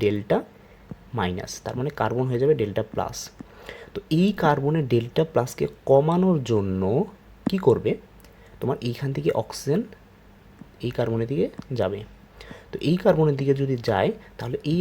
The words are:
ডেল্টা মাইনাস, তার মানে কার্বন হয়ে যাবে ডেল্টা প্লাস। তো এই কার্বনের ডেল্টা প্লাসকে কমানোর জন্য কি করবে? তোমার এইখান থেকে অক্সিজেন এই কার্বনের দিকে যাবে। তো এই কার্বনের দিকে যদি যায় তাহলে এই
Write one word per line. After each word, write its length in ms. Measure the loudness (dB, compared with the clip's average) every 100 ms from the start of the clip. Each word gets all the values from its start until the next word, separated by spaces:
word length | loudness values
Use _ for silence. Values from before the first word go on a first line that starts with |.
ডেল্টা 360 | 0 0 0 -2 -2 -14 -20 -20 -18 -18 -8 -4
মাইনাস, 340 | -2 -4 -8 -10
তার 100 | -8 -6
মানে 120 | -4 -2
কার্বন 240 | -2 0 -2
হয়ে 120 | 2
যাবে 120 | 2 2
ডেল্টা 220 | 0 -2 -4
প্লাস। 240 | -4 -6 -8 -14 -16 -20 -20 -18 -18 -14
তো 40 | -12 -2 2
এই 100 | 2 4
কার্বনের 420 | 2 2 2 0 2
ডেল্টা 300 | 0 2 -2 0
প্লাসকে 320 | 0 -2 -2 -6 -4 4
কমানোর 500 | 4 6 4 4 2 2
জন্য 320 | 0 2 0 2 0 0 -8 -20 -12 -6
কি 100 | 2 4
করবে? 260 | 4 2 -4 -6 -20 -20 -20 -20 -6
তোমার 160 | -4 -4 -6
এইখান 220 | -4 -4 -2
থেকে 140 | -2 -2
অক্সিজেন 380 | -4 -6 -2 -2 -2 -12 -20 -20 -20 -20 -20 -20 -20 -10 -6
এই 60 | -2
কার্বনের 300 | -2 -2 -2
দিকে 140 | -2 -2 -4 -6 -2
যাবে। 200 | -2 -2 -10 -18 -20 -20 -20 -20 -12
তো 60 | -4 0
এই 60 | 2
কার্বনের 320 | 4 4 4 2
দিকে 120 | 2 2
যদি 140 | 0 0 0
যায় 220 | 2 2 0 -10 -12
তাহলে 180 | -8 -6 0
এই 80 | 4